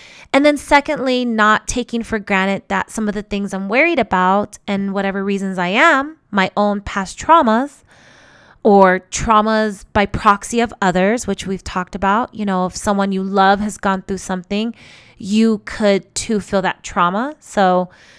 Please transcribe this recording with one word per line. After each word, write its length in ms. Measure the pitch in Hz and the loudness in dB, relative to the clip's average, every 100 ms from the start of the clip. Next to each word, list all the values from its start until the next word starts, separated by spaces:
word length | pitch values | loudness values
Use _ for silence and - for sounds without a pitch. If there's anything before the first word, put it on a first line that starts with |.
| - - - | -20 -20 -2
And 120 | 269 | 2
then 120 | 294 285 | 4 2
secondly, 680 | - 285 277 277 262 254 | 2 2 2 -2 -2 -2
not 440 | 240 220 214 214 - | 0 2 4 2 0
taking 340 | 254 226 233 | -6 -4 -6
for 160 | 220 220 | -4 -6
granted 460 | 190 190 196 196 - | -2 0 0 -2 -4
that 220 | 190 - | -4 -4
some 180 | - 214 | -4 -4
of 60 | |
the 80 | 202 | -4
things 320 | 202 202 202 | -6 -6 -6
I'm 140 | 190 196 | -6 -2
worried 300 | 247 330 269 | 0 0 0
about 600 | 214 185 185 202 208 - - | 0 0 2 2 -2 -8 -6
and 260 | 196 196 | -4 -4
whatever 300 | 196 196 196 | -2 -4 -4
reasons 360 | 196 196 196 190 | -4 -2 -4 -4
I 100 | 180 | -2
am, 480 | 220 330 269 294 320 _ | 2 4 2 -2 -10 _
my 200 | 202 190 208 | -2 0 0
own 240 | 208 202 | 0 -2
past 380 | - 202 185 - | -6 -8 -8 -4
traumas 680 | - 330 240 226 285 - _ _ - - _ _ _ _ | 2 4 4 0 -2 -10 _ _ -20 -20 _ _ _ _
or 360 | 214 196 190 185 - | 4 6 6 4 -4
traumas 760 | - 233 214 214 220 214 196 - | -6 2 2 2 0 -2 -6 -4
by 140 | 214 196 | -2 0
proxy 540 | - 214 202 - 233 | 2 2 2 0 -2
of 120 | 240 - | -2 0
others, 460 | 190 180 196 240 - | 0 2 0 0 -4
which 200 | 196 180 | -6 -6
we've 160 | 190 | -8
talked 320 | - 185 175 | -6 -8 -6
about. 400 | 196 196 214 254 | -4 0 0 -2
You 120 | 214 202 | -6 -4
know, 200 | 185 180 | -2 -2
if 80 | |
someone 380 | - 214 196 196 | -4 -2 0 0
you 100 | 190 | -2
love 380 | 190 202 190 202 | -2 2 4 2
has 160 | 208 - | -2 -4
gone 260 | 196 190 | -4 -4
through 160 | - 190 | -6 -10
something, 560 | - 185 - 202 233 - - - - - | -6 -8 -6 -4 -4 -8 -18 -20 -20 -14
you 420 | 190 214 226 214 - | -2 2 2 0 -6
could 460 | - 208 196 - | -2 2 2 -2
too 260 | - - 208 | -8 -4 -4
feel 220 | - 190 | -2 -2
that 200 | 180 - | -2 -6
trauma. 540 | - 196 175 202 277 311 | -6 -2 0 0 -6 -10
So, 520 | - 208 185 180 180 - - | -6 0 2 2 -2 -8 -20